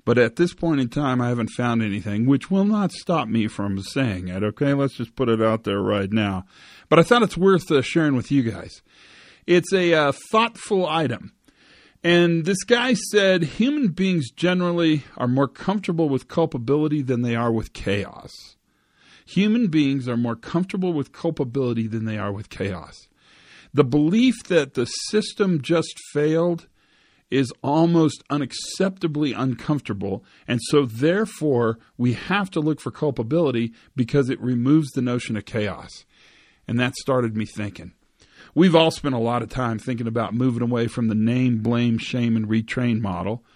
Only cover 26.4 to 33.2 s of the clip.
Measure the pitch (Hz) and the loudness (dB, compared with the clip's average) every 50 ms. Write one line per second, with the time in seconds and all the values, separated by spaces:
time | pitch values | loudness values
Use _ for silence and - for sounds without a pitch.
26.4 | 170 175 170 165 - _ _ _ _ _ _ _ _ _ _ _ _ _ - 135 | 0 0 -2 -4 -8 _ _ _ _ _ _ _ _ _ _ _ _ _ -2 0
27.4 | 135 - - - - 143 147 160 165 170 170 165 156 143 - - _ - 147 147 | 0 -2 -4 -6 -4 0 2 2 4 4 4 4 4 2 0 -4 _ -6 -4 -4
28.4 | 139 131 - - - - - - 185 196 190 - - 160 147 147 151 135 107 104 | -4 -6 -8 -12 -12 -8 -4 -2 -2 -2 -2 -4 -4 -4 -2 -2 -2 -2 -2 -2
29.4 | 131 131 120 - - - 151 139 - - 104 98 98 98 95 - - _ _ _ | -2 -4 -4 -4 -4 -4 -4 -4 -4 -6 -6 -6 -6 -6 -6 -8 -10 _ _ _
30.4 | _ - 120 117 - - 156 147 143 117 110 117 139 165 180 208 220 - - - | _ -4 -4 -4 -2 2 2 2 2 2 0 0 0 0 2 0 -2 -4 -6 -4
31.4 | 156 151 131 120 117 110 113 - _ _ _ - 123 123 117 - - - 185 208 | -2 0 2 2 2 0 -2 -4 _ _ _ -2 0 0 0 -2 -2 -2 -2 -2
32.4 | 196 190 - 160 151 156 147 - - 123 - - 151 147 123 - | -2 -2 -4 -2 -2 -2 -2 -4 -6 -10 -6 -4 -2 -2 -2 -2